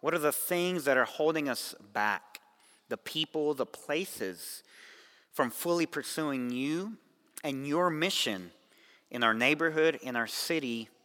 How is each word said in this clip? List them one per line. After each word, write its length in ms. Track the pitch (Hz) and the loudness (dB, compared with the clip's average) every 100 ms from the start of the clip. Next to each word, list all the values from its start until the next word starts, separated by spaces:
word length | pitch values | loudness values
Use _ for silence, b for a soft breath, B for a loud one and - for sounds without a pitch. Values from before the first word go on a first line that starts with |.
What 140 | 143 | 0
are 40 | 170 | 2
the 140 | 147 | 2
things 520 | - - 175 180 180 | 0 0 0 2 2
that 120 | 139 131 | 4 4
are 80 | |
holding 440 | 120 - 156 160 143 | 4 2 2 2 0
us 260 | 120 - - 101 | -4 -6 -12 -8
back? 480 | 104 104 98 - - _ _ b b _ | -2 0 0 -6 -20 _ _ b b _
The 80 | 113 | -8
people, 580 | - 156 156 156 147 | -6 -6 -4 0 0
the 120 | 139 117 | 0 -4
places 960 | - - 151 190 - 98 87 - - - B B B B B B | -6 -4 -2 -2 -6 -6 -6 -12 -14 -16 B B B B B B
from 180 | - 127 | -2 -2
fully 360 | - 170 170 160 | -2 0 0 0
pursuing 640 | - 135 - 156 135 123 | -2 -6 -4 -2 -2 -2
you 480 | 123 139 160 202 226 _ _ _ - | -2 -2 -2 -4 -10 _ _ _ -10
and 240 | 147 135 139 | -6 -6 -2
your 240 | 156 180 | 2 2
mission 640 | 156 175 - - 98 90 - _ b b b b | 2 0 2 0 -2 -6 -16 _ b b b b
in 140 | 123 | 2
our 100 | 117 | 4
neighborhood, 640 | 110 123 151 165 156 160 143 | 4 4 4 2 4 4 2
in 120 | 131 | -4
our 140 | 123 113 | -2 -2
city 600 | - - 165 135 117 110 _ | -4 -2 -2 0 -4 -6 _